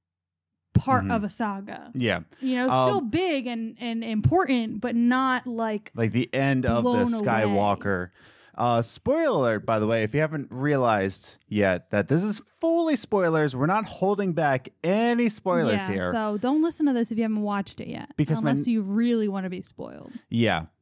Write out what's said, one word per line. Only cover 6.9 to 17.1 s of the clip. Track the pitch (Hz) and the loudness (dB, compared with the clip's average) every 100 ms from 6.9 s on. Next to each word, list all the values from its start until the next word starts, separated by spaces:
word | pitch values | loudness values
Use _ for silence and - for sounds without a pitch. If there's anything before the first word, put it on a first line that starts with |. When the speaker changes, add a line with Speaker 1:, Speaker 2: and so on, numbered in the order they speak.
Speaker 1:
blown | 120 120 | 2 2
away. | - 120 | 0 0
Speaker 2:
Skywalker. | 113 104 101 101 95 101 92 90 _ - - _ | 2 2 2 2 0 0 -2 -4 _ -20 -20 _
Uh, | - 120 117 | -2 2 2
spoiler | 117 - 226 311 311 | 0 -4 0 0 2
alert, | 175 123 107 - | 2 2 0 0
by | 110 | 0
the | 107 | 2
way, | 113 | 2
if | 107 | 0
you | 143 | 0
haven't | 156 156 - | -2 -4 -8
realized | 123 147 139 120 104 98 - - - - | -4 0 2 4 2 0 -4 -12 -16 -4
yet | 104 98 90 - | 2 2 2 0
that | 104 - | -2 2
this | 160 | 0
is | 208 208 - - | 0 -4 -10 -4
fully | 330 339 320 277 | 0 2 2 -2
spoilers, | - 202 170 160 147 123 | 0 0 2 2 0 0
we're | 151 | 0
not | 208 208 | 0 -2
holding | - 190 202 190 | -2 -2 0 -2
back | 165 147 131 - - | 0 2 0 -4 -6
any | 165 208 233 240 233 | 0 2 2 2 0
spoilers | - 185 175 226 208 | -2 -2 2 2 0
Speaker 1:
Yeah, | 196 | 0
Speaker 2:
here. | 196 180 | -2 0
Speaker 1:
so | 226 214 208 | 0 -2 -2
don't | 247 311 | 0 2
listen | 330 - 294 | 0 2 2
to | |
this | 240 226 | 2 0